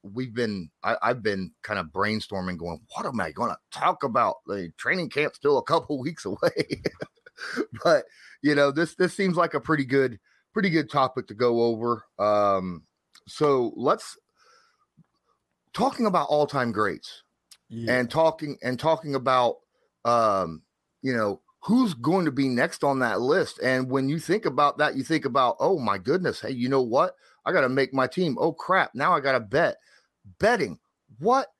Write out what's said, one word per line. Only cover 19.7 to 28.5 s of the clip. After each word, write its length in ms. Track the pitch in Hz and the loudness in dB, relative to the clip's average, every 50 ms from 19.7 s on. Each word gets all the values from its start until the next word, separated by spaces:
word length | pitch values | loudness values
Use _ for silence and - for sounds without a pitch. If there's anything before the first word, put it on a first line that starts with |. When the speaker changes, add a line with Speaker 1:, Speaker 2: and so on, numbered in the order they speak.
| _ _ _ _ _ _ _ | _ _ _ _ _ _ _
Speaker 1:
um, 560 | 113 120 117 113 107 101 95 90 82 80 82 _ _ _ _ _ _ _ _ | 2 4 4 4 4 2 2 0 -2 -6 -12 _ _ _ _ _ _ _ _
you 160 | - 131 127 | -4 -2 0
know, 240 | 117 107 101 98 - _ _ _ _ | 0 0 -2 -2 -6 _ _ _ _
who's 320 | - - 208 254 262 208 156 | -2 2 2 4 4 2 0
going 320 | 117 120 151 170 196 175 | -2 0 0 2 2 2
to 40 | 156 | 0
be 160 | 131 131 139 | 0 0 0
next 380 | 135 123 120 139 170 - - - | 0 2 0 0 -2 -2 -2 0
on 140 | 143 139 131 | 0 2 2
that 240 | 127 117 101 98 | 0 0 0 0
list. 360 | 120 127 156 190 151 - - - | 2 2 2 2 2 -2 -4 -2
And 260 | - 127 131 131 131 127 | 0 0 2 2 0 0
when 220 | 127 135 135 135 | -2 0 0 0
you 80 | 151 165 | -2 -4
think 260 | - - 180 214 214 | -2 -2 -2 0 0
about 320 | 160 127 135 147 143 - | -2 0 2 2 2 2
that, 180 | - 147 147 - 135 | 0 -2 0 0 -4
you 40 | |
think 220 | 127 - 160 151 - | -2 0 -2 -2 0
about, 320 | 135 117 139 127 120 - - | 0 2 2 2 2 2 0
"Oh 180 | 127 170 196 156 | 0 0 0 0
my 180 | 123 104 98 | 0 -2 -2
goodness, 460 | 98 90 123 156 190 180 139 104 - | -2 0 0 0 0 0 -2 -4 -4
hey, 80 | - 107 | -8 -8
you 180 | 135 123 120 127 | -4 -4 -2 0
know 140 | 139 135 | 2 2
what? 320 | 127 117 110 139 170 185 - _ _ _ _ _ _ | 2 2 2 2 2 2 -2 _ _ _ _ _ _
I 60 | - | 0
gotta 180 | 175 180 135 123 | 2 2 2 2
make 240 | 127 139 135 123 135 | 2 0 0 0 2
my 120 | 135 131 | 0 0
team. 300 | 127 - 180 185 160 120 - | 0 0 -2 0 0 0 0
Oh 140 | - 165 | 0 -2